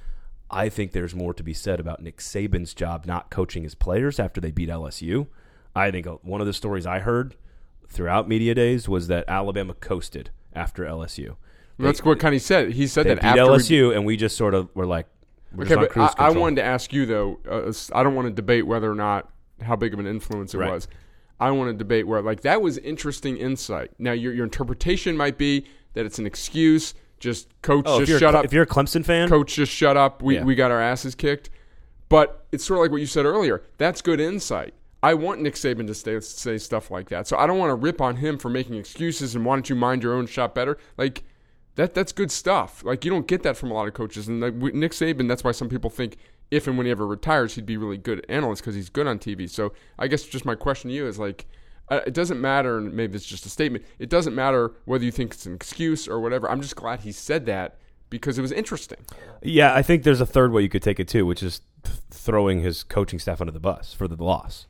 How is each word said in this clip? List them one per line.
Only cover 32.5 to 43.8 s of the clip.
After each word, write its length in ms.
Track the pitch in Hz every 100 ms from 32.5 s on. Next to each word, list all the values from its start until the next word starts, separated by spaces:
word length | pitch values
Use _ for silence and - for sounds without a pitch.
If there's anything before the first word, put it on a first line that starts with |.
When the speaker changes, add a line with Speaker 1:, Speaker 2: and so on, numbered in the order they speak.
Speaker 2:
it's 120 | 143 -
sort 140 | 185
of 20 |
like 80 | 165
what 100 | 147
you 60 | 143
said 180 | 156 143
earlier. 360 | 202 170 92 - -
That's 240 | 160 175
good 180 | 175 151
insight. 540 | 156 202 - 95 53 - - -
I 100 | 147
want 280 | 165 170 202
Nick 120 | 147
Saban 320 | - 135 117 107
to 60 |
stay, 260 | 110 110 110
say 380 | - - 123 110
stuff 320 | - 110 -
like 180 | 92 95
that. 180 | 87 -
So 100 | -
I 80 | 151
don't 120 | 190
wanna 160 | 170 123
rip 260 | 147 170
on 160 | 127 120
him 200 | 151 143
for 120 | 123
making 260 | 127 117 113
excuses 580 | 98 - 165 156 139 117
and, 100 | 117
"Why 100 | 135
don't 140 | 127
you 60 | 127
mind 280 | 123 127
your 100 | 117
own 120 | 123 120
shop 260 | - 120 127
better?" 220 | 127 - - -
Like, 260 | 135 131 - - _ _ _ -
that, 180 | 175
that's 180 | 185 196
good 200 | - 190
stuff. 520 | - 180 190 95 -
Like, 220 | - 131 170
you 60 |
don't 160 | 185 -
get 160 | 180
that 120 | 156 127
from 140 | 127
a 40 |
lot 120 | 107